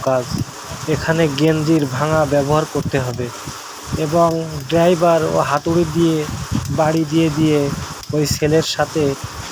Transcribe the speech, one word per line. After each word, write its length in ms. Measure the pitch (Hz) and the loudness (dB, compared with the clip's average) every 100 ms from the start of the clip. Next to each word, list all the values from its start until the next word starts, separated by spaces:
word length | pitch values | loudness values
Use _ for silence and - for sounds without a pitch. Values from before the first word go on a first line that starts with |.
| 135 | 2
কাজ। 200 | 131 123 - - - - - - | 0 0 -4 -6 -10 -12 -8 -2
এখানে 360 | 151 - 160 160 139 | -2 0 2 2 2
গেঞ্জির 460 | 156 156 151 160 143 127 | 2 2 2 2 2 0
ভাঙা 260 | 151 156 147 | 0 2 2
ব্যবহার 320 | 143 139 151 156 | 2 2 2 0
করতে 260 | 143 - 139 | -2 -2 -2
হবে 280 | 127 120 120 - - - - - - - 156 | -2 -4 -6 -8 -12 -12 -14 -14 -6 -4 0
এবং 240 | 170 170 165 160 156 135 | 2 2 2 -4 -8 -2
ড্রাইভার 520 | 165 170 175 170 165 160 165 | 2 4 4 4 4 2 0
ও 20 | 151 | 2
হাতুড়ি 360 | 143 170 165 165 | 0 2 0 2
দিয়ে 240 | 156 170 156 151 - - - - 143 | 2 2 2 -2 -6 -4 -4 -2 0
বাড়ি 240 | 156 160 156 | 2 2 0
দিয়ে 160 | 160 165 147 | 2 2 2
দিয়ে 220 | 156 151 143 - - - - | 2 4 0 -4 -8 -10 -4
ওই 100 | 151 147 - | -2 0 0
সেলের 320 | 151 160 156 - | 2 2 2 -2
সাথে 280 | 147 160 143 135 - - - | -2 0 -2 -2 -8 -10 -12